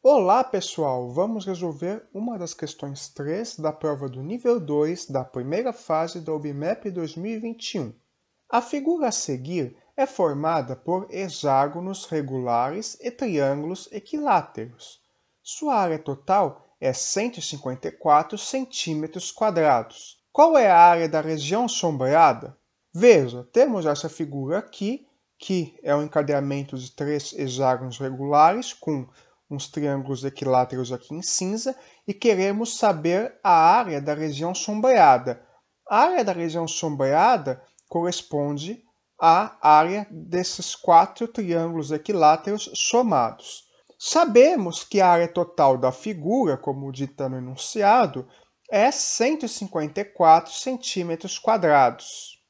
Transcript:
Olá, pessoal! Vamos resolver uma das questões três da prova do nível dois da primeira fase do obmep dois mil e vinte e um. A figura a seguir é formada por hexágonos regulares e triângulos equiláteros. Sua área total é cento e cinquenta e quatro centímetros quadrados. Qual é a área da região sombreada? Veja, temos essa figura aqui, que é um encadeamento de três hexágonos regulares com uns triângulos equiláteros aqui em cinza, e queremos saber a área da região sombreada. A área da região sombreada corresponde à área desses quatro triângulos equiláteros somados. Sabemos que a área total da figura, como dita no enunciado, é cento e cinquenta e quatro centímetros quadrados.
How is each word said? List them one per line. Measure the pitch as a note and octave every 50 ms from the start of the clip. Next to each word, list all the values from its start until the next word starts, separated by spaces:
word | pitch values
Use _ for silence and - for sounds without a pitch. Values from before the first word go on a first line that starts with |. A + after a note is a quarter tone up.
Olá, | - C4 D4 B3+ F#3+ F3+ G3+ B3+ B3+
pessoal! | B3+ - F#3+ F3 - - - D#3 C#3 B2+ B2+ B2 B2
Vamos | B2 D3+ F#3 A3 A3+ G#3+ F3+
resolver | G3 F#3 E3+ F3+ E3+ D3+ C#3 E3 F3+ G#3 A3 - _ -
uma | F#3+ A3 B3 A#3 F#3+
das | F3 E3 -
questões | - D#3+ C#3+ - - - C#3+ C#3 C#3 - -
três | _ - C#3+ C#3+ D#3+ G3+ A#3 A3+ -
da | - D#3 D#3 D3+
prova | D#3 - D#3 D3 C#3 C#3
do | C3+ B2 C3 C3+
nível | D#3+ A3 B3 - A#3+ A#3+
dois | A#3 D#3+ D3 D3 D3 D3+ D#3 F3+ F3 -
da | - C3+ C3+ B2+
primeira | - - B2+ B2 C3+ D#3+ G3+ B3 B3+ -
fase | - - - D#3+ D#3 E3 E3+ E3 F3+
do | D#3+ D#3+ D#3
obmep | D3+ D3 D3 C#3+ C#3+ D3 F3 A3 - - G#3
dois | F3+ F3 E3 D3+ -
mil | E3 F3+ G#3+ A3+
e |
vinte | A3 A3+ A3+ A3+ A3+ - - -
e | G3
um. | C3 A2 A#2 _ _ _ _ _ _ _ _ _ _ _
A | - A#3
figura | B3 - - D4 C#4 D#4 F4 E4 D4 A#3
a |
seguir | - - - - C#3 B2+ B2+ D3 F3+ F3 C#3 A#2+ - _ _ _ _
é | - C4
formada | C4+ - - F#3 D#3 C#3+ C#3+ D3+ D#3+ E3+ D#3 C3 B2 C3
por | - _ - F3 F#3 F#3+ -
hexágonos | - F3+ G3 F3+ C#3+ - - C#3+ C3+ C3+ C#3 D3 C#3+ E3+ F3+ F#3+ F#3+ F#3 -
regulares | - E3 D#3 C#3+ C3 C3 C3 B2 B2 A#2+ A#2 B2 C3+ D#3+ G#3 A3 - - _
e | - B3
triângulos | A#3+ - C#4 A3+ F3 D3 C#3 C3+ C#3 C#3+ D3 E3 F#3 F#3 - -
equiláteros. | - G#3 _ - - D4+ D4 C#4+ G3+ E3+ C#3 - _ - A2 A#2+ A#2+ _ - - - _ _ _ _ _ _ _ _ _ _
Sua | - - - D#4 D4 C4
área | G#3+ F#3+ E3+ D#3+ D#3
total | D#3 - C#3 C3+ _ - F#3 G3+ F#3+ C#3 - - _ _ _ _
é | - C3+ B2+
cento | - - - - G3 A3 A#3+ A#3+ -
e |
cinquenta | D3+ - - C#3 - C3 B2+ C3 - E3
e |
quatro | - _ - D#3+ D3 D3 D#3+ - A3
centímetros | G3+ - - - C4+ C4 A#3+ - - - E3+ D#3 D3+ D#3 D#3+ - F3+ - - -
quadrados. | - A3 G#3+ F3+ E3+ D#3 D3+ C3 A#2 A2 - - - - - - _ _ _
Qual | _ - D4+ E4+ D#4+
é | C#4 A#3 G3+
a | F3+
área | E3+ E3+ F3 F3 E3+ E3 D#3
da | D#3 D#3
região | D3+ D#3+ D#3+ D3+ C#3 C#3+ F#3 A3 B3
sombreada? | A#3 - - - E3+ D3+ C3 C3 C3 D3 D#3+ E3 D3 A#2+ A2+ - C3 - _ _ _ _ _ _ _ _
Veja, | E3+ G#3+ B3 A3 D#3+ C3+ A#2+ A#2+ B2 A#2+ _
temos | _ A#3 C4+ D4 A3+ F#3+ D#3+
essa | D#3 D3 C#3+ -
figura | D#3 - - E3 C#3+ C#3+ C#3 C3+ C#3+ E3 G3+
aqui, | A3+ _ - - G3 G#3 B3+ C#4+ _ _ _ _ _ _ _
que | _ - - F#3+ F3+ D#3+ - _ - -
é | D#3+ C#3+
um | D3 D3+
encadeamento | D3+ - D#3 D3 C#3 D3 C#3 C#3+ C#3 C#3 C#3 C#3 C#3 C#3
de | C3 B2+ B2+
três | _ - D3 C#3+ D3+ C#3+ C#3+ - -
hexágonos | - C#3+ C3 B2 B2+ C3+ C3 B2+ A#2+ C3 B2+ A#2 B2+
regulares | C3+ C3 C3+ B2+ C#3 C#3+ D3 D3 D3+ E3 G3 A#3+ B3 -
com | - _ - D#3+ D3+ C3+ B2 - _ _ _ _ _ _ _ _
uns | C#3+ C#3 -
triângulos | - - D3+ D3 C#3+ C#3 C#3 C3 C3+ C#3 A#2+ C3
equiláteros | C#3 C#3 - C#3+ C3+ B2+ B2+ B2+ B2 B2+ B2+ B2+ A#2+
aqui | B2 A#2+ _ _ D3+
em | E3 F3+
cinza, | - - - F#3 F#3 G#3 A3+ A#3 C4 C4 - - _ _ _ _
e | - G3
queremos | G3+ - A#3 G#3 F#3 F#3+ G3 G3+ G#3 A#3 A#3 -
saber | - A#3+ G#3 F#3 D#3 D3+ E3+ F3 F#3+ A3+ - - _ -
a | G3
área | F3 E3 D#3+ E3 F#3+ A#3+ A#3+ F#3 D#3 C#3+
da | C#3+ D3 D3
região | D3+ D#3 D#3 C#3+ C3+ D#3+ E3+ F#3
sombreada. | - - - G#3 G#3+ A3 C4 B3+ G#3+ E3+ C#3+ C3 A#2+ B2+ B2+ A#2 - _ _ _ _ _ _ _ _ _ -
A | G#3 G#3+
área | C#4 F4 F#4 E4+ A#3+
da | G3+ F3+
região | E3+ E3+ E3 D#3 E3+ E3
sombreada | D#3+ - - - D#3+ D3 C3+ C3+ C3+ C#3+ D#3+ F#3+ A#3+ B3+ F#3 C#3+ C3+ B2+ - _ _ _ _ _
corresponde | _ - E3+ E3+ F3+ F3+ - - _ - D3 C#3+ D3 D3 C#3+ D3 F3+ A3+ A#3 _ _ _ _ _ _ _ _
à | E3+ E3 E3 F3+ A3 A3 - _
área | - D3+ D3+ D3+ D#3 E3+ F#3+ G#3 G3+ G3+
desses | - D#3+ D#3+ - E3+ F3+ F#3 - - - F3 - -
quatro | - - - E3+ E3 F3+ G3+ - - A#3+
triângulos | A#3 - - G#3 F3 E3+ E3 E3 E3+ E3 E3 D3 C#3
equiláteros | D#3 D3+ D#3 - G#3 F3 D#3 D3+ D#3+ D#3+ - G3 G#3 G#3 - - -
somados. | - - - - A#3 B3 A3+ E3 C3+ A#2+ A2+ - - - - - - _ _ _ _ _ _ _
Sabemos | _ - - - D#4+ E4+ D#4 G#3 A#3+ C4 D#4+ F4+ B3 F#3+ E3+ E3 - -
que | _ - G3
a | F#3
área | F3+ F3 E3+ E3+
total | E3+ E3+ F3 F3 F3 - - D3 C3+ C3 A#2+
da | B2+ B2+
figura, | B2+ - - G#3+ G#3 E3 D3 F3 A3+ C4+ B3 D#3+ C#3
como | B2+ - D3 C3+ C3+ C#3 C#3
dita | C3 C3 C#3 C3+ _ - C#3
no | C3 C3
enunciado, | C3 B2+ B2+ C3 - - - - A3 G3+ G3 A3 B3+ A3+ D3+ C3 - A#2+ _ _ _ _ _ _ _ _ -
é | A3 G3+ A3 C4
cento | D4 - - - - - A3+ C4+ D#4 D#4 C#4
e | A3+
cinquenta | - - G3+ F#3+ - E3 D3+ D3+ - G3
e | G3+
quatro | G3+ _ - F3 D#3+ D#3+ E3+ E3+ - -
centímetros | - - C4 C4 A#3+ - - - F#3+ F3 E3+ E3 E3 - F3+ - -
quadrados. | - A3+ A3+ G#3+ F3 D#3+ D3 C#3 C3 A#2+ A#2+ - - - - - - - - _ _